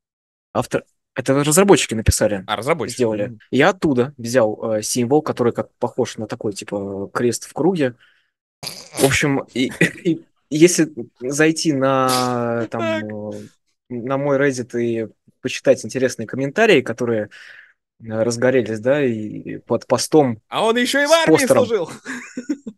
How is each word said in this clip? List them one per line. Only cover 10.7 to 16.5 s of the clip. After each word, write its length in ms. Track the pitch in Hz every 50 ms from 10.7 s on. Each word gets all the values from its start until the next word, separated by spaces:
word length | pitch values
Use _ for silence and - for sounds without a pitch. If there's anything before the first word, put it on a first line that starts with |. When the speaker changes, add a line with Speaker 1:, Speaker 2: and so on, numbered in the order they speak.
| - 180 156 151 - 120 117 - _ -
Speaker 1:
зайти 540 | 123 131 143 143 156 160 160 160 - 165 143
на, 920 | 131 131 135 135 131 131 131 127 127 127 123 123 120 120 117 117 117 113 -
там, 120 | - 113 113 110 107 107
Speaker 2:
Так. 20 | 107
Speaker 1:
э, 440 | 107 107 104 107 107 104 104 107 110 _ _ _ _ _ _ _ -
на 280 | 123 120 110 131 135
мой 200 | 139 143 143 139 131
Reddit 400 | 143 143 131 123 120 - - 120
и 260 | 120 117 113 113 110 - _ _ _ _ _ _
почитать 440 | - 127 - - - 139 - - -
интересные 420 | - - 127 131 120 - - 110
комментарии, 540 | - - 127 135 143